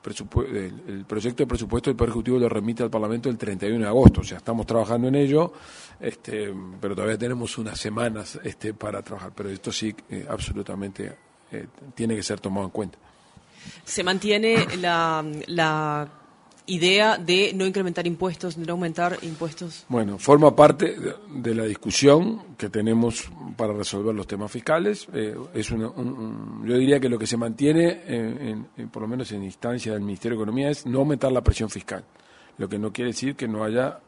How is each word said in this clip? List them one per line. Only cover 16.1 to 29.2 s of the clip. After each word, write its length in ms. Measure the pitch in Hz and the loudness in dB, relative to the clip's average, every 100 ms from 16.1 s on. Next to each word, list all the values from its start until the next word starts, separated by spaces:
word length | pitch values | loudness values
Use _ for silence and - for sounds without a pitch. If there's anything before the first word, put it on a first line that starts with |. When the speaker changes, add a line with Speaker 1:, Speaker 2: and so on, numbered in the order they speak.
| - - _ _ - - | -12 -20 _ _ -20 -6
Speaker 2:
idea 500 | 180 180 190 214 220 | 2 4 6 6 4
de 340 | 170 180 202 | 4 4 4
no 120 | 190 190 | 2 0
incrementar 400 | 190 185 170 175 | 0 -2 0 -2
impuestos, 500 | 165 185 165 180 165 | 0 -2 -2 -6 -6
de 80 | |
no 100 | 165 | -4
aumentar 440 | 175 175 160 175 180 | -2 -2 0 0 0
impuestos? 640 | 165 156 165 151 175 - - | -8 -6 -6 -6 -12 -14 -2
Speaker 1:
Bueno, 300 | 123 104 101 | 0 0 -2
forma 360 | - 147 147 | 8 10 10
parte 440 | - 147 143 160 - | 10 8 8 0 0
de, 160 | - - - | -6 -6 -12
de 260 | 143 117 | -6 -2
la 100 | 113 | 0
discusión 880 | 110 101 - - 139 147 196 226 - - | -2 -4 -2 6 8 8 6 -2 -10 -8
que 120 | 104 | -4
tenemos 600 | 107 110 113 117 110 - - 127 117 | 0 4 4 4 0 -8 -12 -14 -4
para 160 | 110 | -2
resolver 420 | 104 101 98 107 | -2 -4 -2 -2
los 120 | 110 95 | -2 -4
temas 240 | 98 104 | -6 -6
fiscales. 580 | 123 - 160 202 208 - | -8 0 2 2 -2 -6
Eh, 220 | 160 107 117 135 | -6 -4 -6 -8
es 160 | 110 110 | -6 -4
una, 180 | 117 113 | -2 -4
un, 200 | - 123 | -4 -6
un, 580 | 131 110 110 107 110 110 | -6 -8 -10 -10 -8 0
yo 100 | 123 | 4
diría 240 | 131 143 | 6 4
que 80 | 127 | 4
lo 100 | 120 | 0
que 80 | 107 | -2
se 100 | 120 | -2
mantiene, 680 | 117 113 143 156 170 170 - | -2 0 4 6 4 2 -4
eh, 300 | 120 113 123 | -4 -4 -6
en, 280 | 127 107 113 - | -6 -8 -10 -14
en, 120 | 113 | -12
por 140 | 113 | -10
lo 60 | 107 | -6
menos 240 | 123 | -6